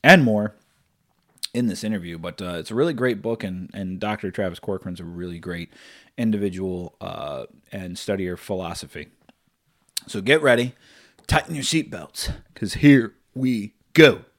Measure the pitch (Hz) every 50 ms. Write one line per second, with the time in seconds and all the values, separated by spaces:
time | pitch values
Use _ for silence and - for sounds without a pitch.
0 | - 151 185 180 139 117 107 104 104 107 - _ _ _ _ _ _ _ _ _
1 | _ _ _ _ _ _ _ _ - - _ 123 120 113 90 87 - 107 110 101
2 | 87 87 85 82 82 87 85 - 98 90 87 85 80 - 107 117 147 170 156 117
3 | 123 127 117 101 - 113 117 113 - 98 92 92 92 - - 98 98 92 92 90
4 | 104 104 107 104 - 95 87 - 101 92 87 - - - 98 92 - 95 90 87
5 | 87 85 87 87 90 90 87 85 80 90 87 85 85 - _ - - - - -
6 | - _ _ - 120 113 107 104 101 101 90 92 95 95 90 90 87 80 _ _
7 | - 92 87 - - 73 71 65 64 - - _ _ _ - 101 92 90 90 -
8 | - - 101 95 95 90 90 87 - - 101 92 92 82 85 - - 73 - 85
9 | 73 - _ _ _ _ - _ _ _ _ _ _ _ _ _ _ _ _ -
10 | - - - 110 95 110 143 156 151 135 120 117 120 127 - _ _ - - -
11 | - _ _ _ _ - - 160 - - 165 147 131 - 156 160 147 - - 95
12 | 76 - _ - - - - - - _ _ - 117 98 - - - 147 143 131
13 | 113 104 _ _ _ _ _ 127 131 131 123 113 101 107 _ _ _ _ _ -
14 | 160 139 104 - - _ _